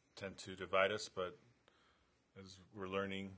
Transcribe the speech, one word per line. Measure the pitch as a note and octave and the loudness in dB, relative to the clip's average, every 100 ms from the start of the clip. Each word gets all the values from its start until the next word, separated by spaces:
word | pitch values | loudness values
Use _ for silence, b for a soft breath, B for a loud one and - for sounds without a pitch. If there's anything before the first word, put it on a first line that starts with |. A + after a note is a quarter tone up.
| _ - | _ -10
tend | G2 F#2 | -10 -8
to | - F#2 | -10 -8
divide | F2+ F#2+ G2 | 2 6 6
us, | G#2 - | 4 -4
but | - F2+ - - _ _ b b b b b _ - | -4 -4 -6 -20 _ _ b b b b b _ -18
as | F#2+ F#2+ F2 | -18 -18 -14
we're | A2 F#2+ | -8 0
learning, | G2 G2 F#2+ G2 | 0 2 -2 -6